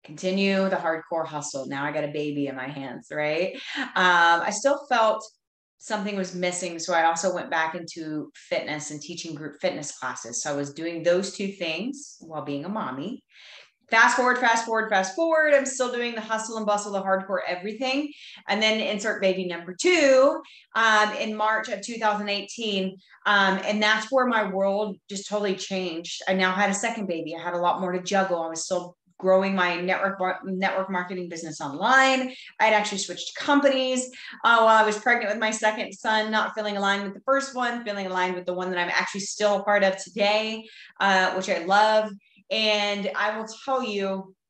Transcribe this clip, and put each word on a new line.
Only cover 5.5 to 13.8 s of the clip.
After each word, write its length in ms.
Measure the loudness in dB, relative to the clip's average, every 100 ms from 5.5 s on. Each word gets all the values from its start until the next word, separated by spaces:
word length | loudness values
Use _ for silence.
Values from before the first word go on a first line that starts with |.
| _ _ _
something 380 | -6 -4 -2 -4
was 180 | -4
missing. 460 | -2 -2 -2 -6 -6
So 160 | 0 4
I 100 | 4
also 280 | 2 0
went 180 | -2 -2
back 240 | -2 -2 -4
into 560 | -10 -10 -8 -6 -8 -16
fitness 540 | -6 -4 -4 -8 -8
and 100 | -12
teaching 360 | -12 -12 -10 -10
group 260 | -12 -4
fitness 360 | -4 -4 -10 -10
classes. 420 | -10 -10 -10 -8
So 100 | -6
I 40 | -4
was 180 | -6
doing 300 | -6 -8 -2
those 340 | 2 2 0 -6
two 120 | -8
things 680 | -6 -6 -4 -6 -8 -16 -20
while 240 | -12 -10
being 220 | -6 -6 -6
a 40 |
mommy. 540 | -6 -6 -8 -8 -10 _ -20 -20 -20 -20 _